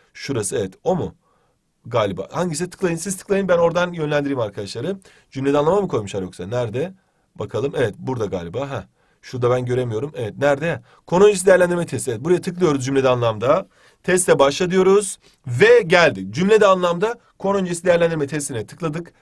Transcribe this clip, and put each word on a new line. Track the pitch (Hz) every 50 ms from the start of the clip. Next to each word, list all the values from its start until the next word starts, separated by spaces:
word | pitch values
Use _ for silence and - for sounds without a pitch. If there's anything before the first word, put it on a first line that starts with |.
| _ _ _
Şurası, | - - - 131 113 104 - 139 127
evet. | 101 95 - _ -
O | 120 113
mu? | 165 110 82 - _ _ _ _ _ _ _ _ _ _ _ _ _ -
Galiba. | 117 120 117 107 101 92 87 - -
Hangisi? | - 147 175 180 156 143 180 175
Tıklayın. | - - 196 175 165 165
Siz | - 202 185 -
tıklayın. | - - 196 196 196 180
Ben | 180 170
oradan | 170 165 165 175 175 175 175
yönlendireyim | 165 151 147 151 147 143 139 139 127
arkadaşları. | 113 104 - 113 104 95 - 113 127 175 196 190 _ - _ _ _ _
Cümlede | - 135 131 139 143 147
anlama | 147 156 185 208
mı | 196 180
koymuşlar | 151 120 104 98 - 101
yoksa? | 92 90 - - 90 95
Nerede? | 117 123 123 113 104 127 160 185 190 _ _ _ _ _ _ _ _
Bakalım. | - 107 104 - 107 120 143 143
Evet, | 151 127 107 92 -
burada | - 127 131 120 107
galiba. | 95 87 90 87 85 82 120 139 139
Heh. | 139 107 90 _ _ _ _ _ _ _
Şurada | _ - - 123 123 120
ben | 123 127 127
göremiyorum. | 123 123 123 127 120 107 107 139 151 -
Evet, | - 120 104 87 -
nerede? | 135 143 143 139 156 170 151 117 - _ _ _ _ -
Konu | 170 180 202 208
öncesi | 208 185 175
değerlendirme | 196 185 180 180 180 175 175 165
testi. | - - 113 - 127
Evet, | 117 107 131
buraya | 165 180 170
tıklıyoruz | 170 190 175 175 180 160 143 135 123
cümlede | 135 139 135 131 131
anlamda. | 127 123 120 117 110 104 110 131 151 185 190 _ _ _ _ _ _ _ -
Teste | - 180 185 - - 165 139
başla | 139 139 143 - 185 170
diyoruz | 180 190 185 190 190 208 208 - - - _ _ _ _ - 131
ve | 120 123 185 226 247 240
geldi. | 214 160 180 180 170 147 110 95 95 95
Cümlede | 107 143 185 202 220 214 208 196
anlamda | 190 185 180 175 170 175 196 226 240 233 _ _ _ -
konu | - 196 196 202
öncesi | 185 175 175 170 170
değerlendirme | 185 175 170 170 165 165 156 143 139
testine | 165 151 139 - 135 113 104
tıkladık | - - - 170 165 151 170 170 - _ _